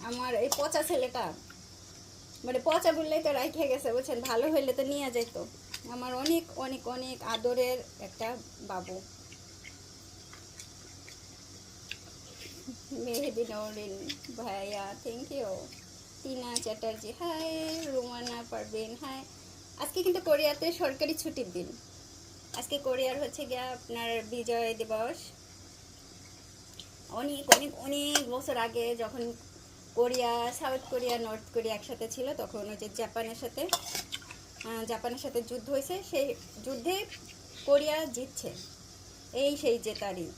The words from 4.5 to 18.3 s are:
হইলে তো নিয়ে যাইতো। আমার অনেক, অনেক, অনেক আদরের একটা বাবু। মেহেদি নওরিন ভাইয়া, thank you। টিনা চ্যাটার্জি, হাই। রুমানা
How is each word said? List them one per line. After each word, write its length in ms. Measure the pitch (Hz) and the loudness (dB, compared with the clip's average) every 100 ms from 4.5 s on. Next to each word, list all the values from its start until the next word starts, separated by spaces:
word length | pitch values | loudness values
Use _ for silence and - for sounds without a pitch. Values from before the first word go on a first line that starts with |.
হইলে 220 | 311 262 | 6 6
তো 100 | 254 | 4
নিয়ে 280 | 262 285 277 | 4 2 2
যাইতো। 360 | 240 233 - - - - - 233 | 2 0 -2 -8 -10 -12 -12 -8
আমার 260 | 247 247 254 | -6 -2 2
অনেক, 440 | 285 330 330 - | 6 6 4 -4
অনেক, 280 | 262 262 - | -4 -2 -4
অনেক 360 | 254 254 247 | -4 -4 -6
আদরের 600 | - 226 233 247 254 254 - - | -2 2 4 6 4 2 -2 -10
একটা 380 | 190 - 226 247 - - | -12 -4 -4 -4 -8 -12
বাবু। 400 | 208 190 180 185 - - - - - - - - - - - - - - - - - - - - - - - - - - - - - - - - - - - - - 240 - | -4 -4 -4 -8 -8 -16 -16 -16 -16 -14 -14 -16 -16 -16 -16 -16 -16 -16 -16 -16 -14 -14 -16 -16 -16 -16 -16 -16 -16 -16 -16 -16 -10 -10 -10 -16 -16 -14 -12 -10 -10 -12 -8
মেহেদি 540 | 269 240 233 285 220 233 | -4 0 0 0 0 0
নওরিন 600 | 214 214 214 208 196 196 285 - 233 | 0 -4 -6 -6 -6 -6 -6 -6 -6
ভাইয়া, 600 | 233 196 196 202 196 202 - | -4 -4 -2 -4 -4 -6 -6
thank 260 | 233 269 277 | -6 -4 -2
you। 180 | 220 185 - - - - - - | -2 -2 -6 -12 -16 -16 -16 -10
টিনা 320 | 269 254 247 233 | -6 -4 0 0
চ্যাটার্জি, 580 | - 220 220 220 214 240 | 0 -2 -2 -4 -8 -4
হাই। 640 | 339 320 320 320 320 320 320 | -2 0 0 -2 -2 -2 0
রুমানা 580 | 262 247 240 240 | 0 0 -4 -4